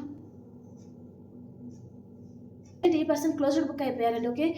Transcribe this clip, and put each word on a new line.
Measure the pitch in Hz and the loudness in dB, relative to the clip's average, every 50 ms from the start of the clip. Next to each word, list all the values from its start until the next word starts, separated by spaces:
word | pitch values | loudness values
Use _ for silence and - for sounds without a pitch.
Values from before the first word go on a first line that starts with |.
| - - - - - - - - - - - - - - - - - - - - - - - - - - - - - - - - 120 123 120 - - - - - - - - - - - - - - - - - - - - - | 0 -4 -10 -12 -14 -16 -18 -18 -18 -18 -18 -18 -18 -18 -18 -18 -16 -18 -18 -16 -16 -18 -18 -18 -18 -18 -18 -16 -16 -16 -16 -14 -14 -14 -14 -14 -16 -16 -16 -18 -18 -18 -18 -18 -18 -16 -16 -16 -16 -16 -16 -18 -18 -18 -4 2
అంటే | - 359 320 302 | 4 4 6 6
ఈ | 320 | 4
పర్సన్ | 311 294 285 320 320 - | 4 2 4 4 2 2
క్లోజ్డ్ | 285 285 277 294 320 302 214 | 4 4 4 6 6 4 2
బుక్ | - 277 277 | 2 0 0
అయిపోయారండి, | 254 - 233 233 233 233 226 240 240 | 0 2 2 4 4 4 2 0 0
ఓకే? | 240 - 311 330 339 | 2 2 2 2 2